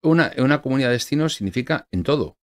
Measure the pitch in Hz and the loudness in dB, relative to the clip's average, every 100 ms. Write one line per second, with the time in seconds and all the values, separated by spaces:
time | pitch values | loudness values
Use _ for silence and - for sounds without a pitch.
0 | 165 165 151 - 131 147 139 131 127 120 | 4 4 2 0 0 0 0 0 0 0
1 | - 143 156 - 98 107 127 156 - 90 | 0 -2 -2 -2 -4 -4 -4 -4 -4 -4
2 | 82 143 82 - | 0 0 -2 -8